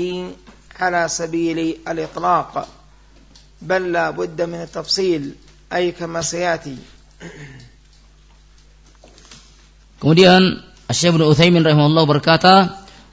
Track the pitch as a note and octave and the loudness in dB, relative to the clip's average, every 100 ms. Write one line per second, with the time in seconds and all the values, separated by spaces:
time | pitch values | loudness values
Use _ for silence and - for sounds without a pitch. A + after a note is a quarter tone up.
0 | F3+ F3+ F3+ F3+ - - _ - F#3 F3 | -6 -8 -12 -16 -20 -20 _ -6 -4 -2
1 | D#3+ - E3 E3 E3 D#3+ E3 D#3+ - E3 | -4 -6 -6 -4 -4 -4 -6 -8 -10 -8
2 | D#3 - F3 E3+ C#3 D3 - - _ _ | -8 -6 -2 -2 -2 -10 -12 -18 _ _
3 | _ _ _ - _ _ D#3 F#3 F3+ E3+ | _ _ _ -20 _ _ -6 -4 -2 -2
4 | D#3+ D3+ F3+ D#3 E3+ E3+ E3 E3 D#3 - | -4 -6 -8 -6 -8 -8 -12 -12 -6 -4
5 | F#3+ D#3+ C#3 - - _ _ F3+ F3+ F3 | -2 -2 -6 -14 -20 _ _ -4 -4 -6
6 | E3+ E3 D#3 E3+ F3 E3 D3 B2 F#2+ - | -10 -8 -8 -6 -4 -4 -8 -16 -18 -20
7 | _ _ E3+ D3+ C#3+ B2+ A#2+ _ _ _ | _ _ -20 -20 -20 -20 -20 _ _ _
8 | _ _ _ _ _ _ _ _ _ _ | _ _ _ _ _ _ _ _ _ _
9 | A1+ A1 - - - _ _ _ _ _ | -20 -20 -20 -20 -20 _ _ _ _ _
10 | C#3 E3 F#3 F#3 F#3 - - - - - | 2 6 6 6 4 -2 -14 -20 -8 -2
11 | E3+ E3 D#3 D3 F3 E3+ D#3 D3+ D3 D#3+ | 0 2 4 4 4 4 4 4 4 2
12 | D3+ D3 E3 D#3+ F3+ F#3+ F3+ - - - | 2 2 2 2 6 4 4 -4 -20 -20
13 | - | -20